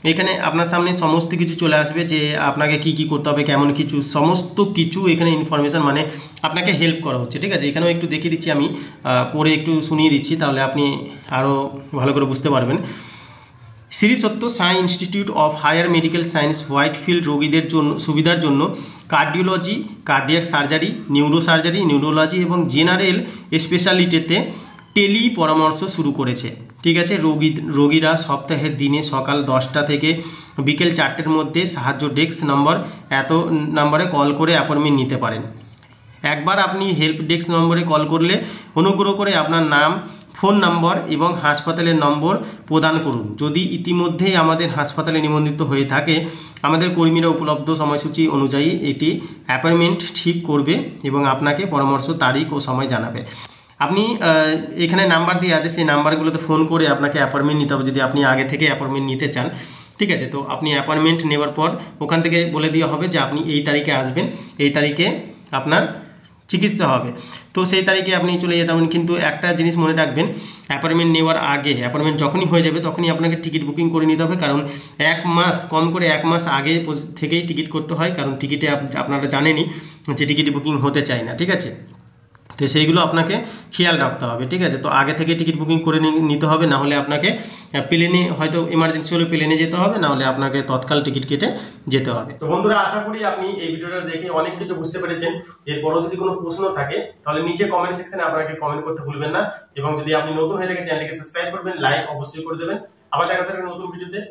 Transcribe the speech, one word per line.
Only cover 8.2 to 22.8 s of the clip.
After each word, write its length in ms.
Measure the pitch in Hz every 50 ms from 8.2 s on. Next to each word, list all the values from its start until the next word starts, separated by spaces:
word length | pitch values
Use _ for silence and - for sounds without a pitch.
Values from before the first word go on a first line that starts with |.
| 156 165 165
দিচ্ছি 140 | 160 - 165
আমি, 160 | 147 143 147 160
আহ, 540 | 143 - - - - - - 131 127 123 123 -
পড়ে 180 | - 151 156 156 156 151
একটু 140 | 156 165 160 156 147 -
শুনিয়ে 220 | 160 156 156 156 143
দিচ্ছি, 180 | 139 - - 160
তাহলে 240 | 160 160 143 139 131 135 131
আপনি 160 | 135 143 143 143 139 139 - - - - - - 127 127
আরও 140 | 135 139 139 135 139 139 - 139 - - - 139
ভালো 100 | 127 139
করে 140 | 139 143 139 131
বুঝতে 160 | 131 - - 151 139
পারবেন। 240 | 127 120 120 147 - - - - - - - - - - - - - - - - - - - - - - - -
শ্রী 180 | - 208 214 254 -
সত্য 200 | - - - 214 240 240
সাই 260 | 240 - 180 175 185 185 180
Institute 460 | 175 - - 185 180 185 202 196 - - - 151
of 60 | 151 151 -
Higher 260 | - 147 156 170 175 175 170
Medical 280 | 165 160 160 165 170 165 -
Science 280 | - 156 147 147 156 - - -
হোয়াইটফিল্ড 560 | 139 139 143 151 147 - - - 175 175 165 147
রোগীদের 360 | 147 143 147 151 147 165 156 160
জন্য, 220 | 165 156 147 147 135 -
সুবিধার 400 | - - 151 156 151 170 175 170
জন্য 200 | 165 151 139 139 160 196 - - - - - - - -
কার্ডিওলজি, 640 | 160 147 151 151 151 180 180 190 190 180 170 180 214 - - - - - - 160
কার্ডিয়াক 340 | 143 135 135 135 156 170 170 -
সার্জারি, 360 | 151 147 143 139 156 156 160 208 - - 107 - 135
নিউরোসার্জারি, 680 | 143 147 147 147 170 165 170 165 160 156 175 170 202 196 165
নিউরোলজি 480 | 147 139 143 151 151 156 156 160 180 185 175
এবং 120 | 170 175 180 160 131 123
জেনারেল 420 | 143